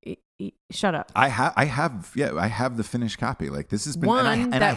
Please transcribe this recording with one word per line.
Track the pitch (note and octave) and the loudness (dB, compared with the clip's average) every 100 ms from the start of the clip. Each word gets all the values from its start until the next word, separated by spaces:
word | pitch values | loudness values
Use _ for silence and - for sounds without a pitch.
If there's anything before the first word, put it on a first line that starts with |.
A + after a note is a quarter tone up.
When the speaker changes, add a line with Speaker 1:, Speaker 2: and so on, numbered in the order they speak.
Speaker 1:
e-, | - - _ _ | -14 -14 _ _
e-, | G3 - _ | -12 -12 _
shut | - G3+ | -2 0
up. | D#3+ - - | -2 -2 2
Speaker 2:
I | C3+ | 2
ha-, | A2 C#3+ - | 4 2 2
I | |
have, | D3 B2 D#3+ A2 - | 0 0 -2 -4 -8
yeah, | A#2+ C#3+ D2+ | -2 -2 0
I | G#2 | 0
have | G#2+ B2+ A#2 | 0 -2 -2
the | |
finished | G#2 B2 A#2 - | -4 -2 -4 -2
copy. | A#2 - C#2+ | -4 -4 -6
Like, | C#2+ - | -6 -4
this | G#2 D3 | -4 -4
has | D3 | 0
been, | F#3 | 2
Speaker 1:
One | B3 | 4
Speaker 2:
and | B3 | 2
I, | A3 | 2
and | B3 | 0
Speaker 1:
that | - | 2
Speaker 2:
I | G#3 | 2